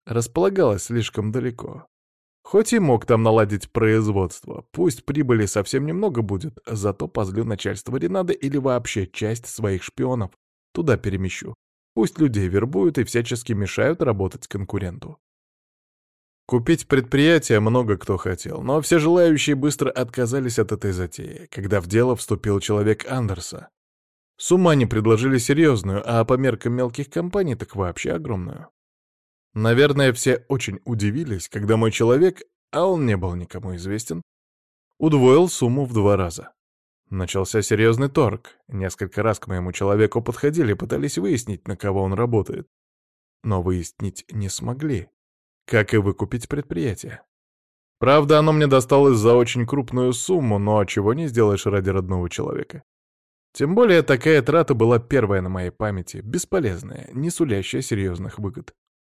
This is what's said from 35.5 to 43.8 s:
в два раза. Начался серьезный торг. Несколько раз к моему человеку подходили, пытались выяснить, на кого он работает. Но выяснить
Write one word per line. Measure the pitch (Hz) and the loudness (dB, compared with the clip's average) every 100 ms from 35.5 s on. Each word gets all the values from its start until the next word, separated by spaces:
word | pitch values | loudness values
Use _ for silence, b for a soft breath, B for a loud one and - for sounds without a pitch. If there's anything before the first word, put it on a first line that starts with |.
| - 123 127 | 2 0 0
в | 135 | -2
два | 113 101 101 | 2 4 2
раза. | 87 82 - _ _ _ _ _ - | 0 -6 -16 _ _ _ _ _ -10
Начался | 101 90 98 95 110 | -8 -4 -2 -2 0
серьезный | 101 107 113 113 139 | 0 2 4 2 0
торг. | 147 123 - - _ - | 0 0 0 -10 _ -12
Несколько | 98 95 - 98 - | -6 -6 -6 -8 -2
раз | 110 104 | -2 -2
к | - | -4
моему | 92 90 | -6 -4
человеку | 87 98 104 107 117 | -4 0 2 2 0
подходили, | 117 120 143 156 131 | -4 -2 -2 0 0
пытались | 101 175 143 143 156 | -2 -4 -4 -4 -4
выяснить, | 196 139 110 95 - | -2 -2 -4 -10 -10
на | 101 | -6
кого | 101 95 | -4 -2
он | 95 | -2
работает. | 98 123 117 92 - - _ _ _ _ _ _ _ | -2 0 0 -2 -6 -12 _ _ _ _ _ _ _
Но | - 95 | -4 -2
выяснить | 87 92 | 0 -2